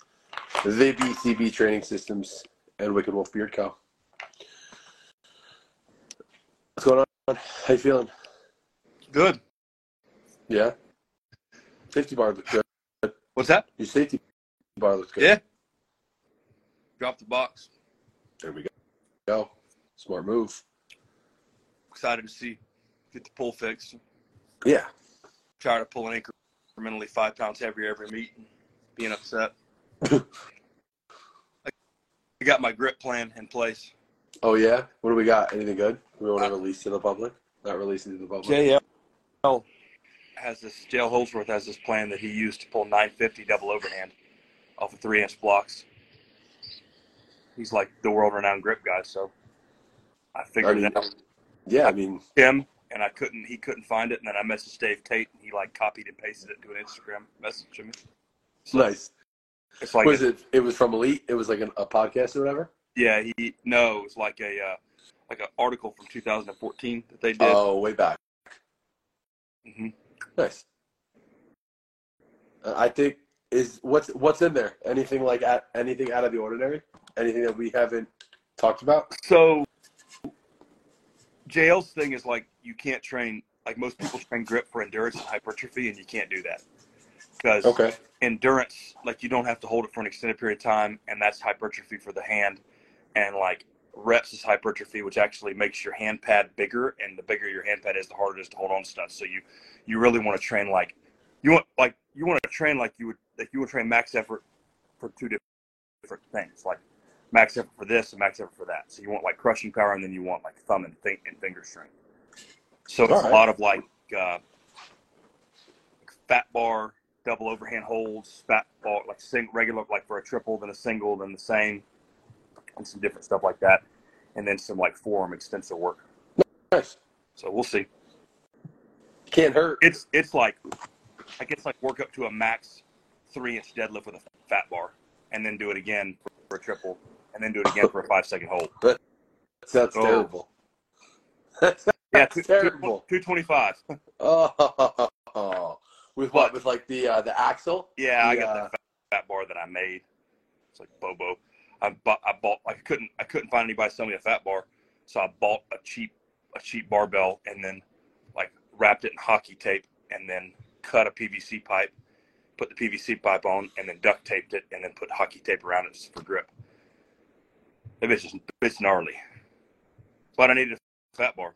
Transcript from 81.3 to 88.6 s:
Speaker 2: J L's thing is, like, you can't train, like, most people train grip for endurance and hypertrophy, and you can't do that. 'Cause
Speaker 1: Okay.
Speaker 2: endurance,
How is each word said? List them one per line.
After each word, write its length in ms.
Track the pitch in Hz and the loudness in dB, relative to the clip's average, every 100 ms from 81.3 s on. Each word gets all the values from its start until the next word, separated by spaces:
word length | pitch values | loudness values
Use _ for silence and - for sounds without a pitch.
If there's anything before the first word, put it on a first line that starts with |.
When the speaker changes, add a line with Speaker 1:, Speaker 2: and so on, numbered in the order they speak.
| _ - | _ -4
Speaker 2:
J 220 | 156 160 | 4 6
L's 220 | 180 175 | 6 2
thing 220 | - 147 | -4 -4
is, 120 | 127 123 | -4 -4
like, 220 | 117 113 _ | -6 -6 _
you 120 | 120 | -20
can't 280 | 110 143 131 | -10 -6 -6
train, 400 | - 127 117 107 - _ - | -6 -6 -6 -8 -14 _ -12
like, 120 | 117 | -8
most 200 | 123 - | -8 -6
people 220 | 147 123 | -10 -10
train 240 | - 120 | -8 -8
grip 240 | 110 117 - | -2 -2 -2
for 140 | 120 | -6
endurance 340 | 104 107 117 113 | -6 -4 -4 -4
and 100 | - | -8
hypertrophy, 640 | 107 - 104 123 - 120 | -8 -8 -12 -10 -8 -6
and 80 | 101 | -8
you 80 | 92 | -10
can't 240 | - 90 | -8 -6
do 120 | 95 | -8
that. 180 | 87 85 - _ _ _ _ _ - - | -8 -10 -14 _ _ _ _ _ -20 -2
'Cause 240 | 120 107 101 | 2 4 2
Speaker 1:
Okay. 280 | - 113 - _ _ | 2 0 0 _ _
Speaker 2:
endurance, 720 | 123 113 123 135 | -4 0 2 2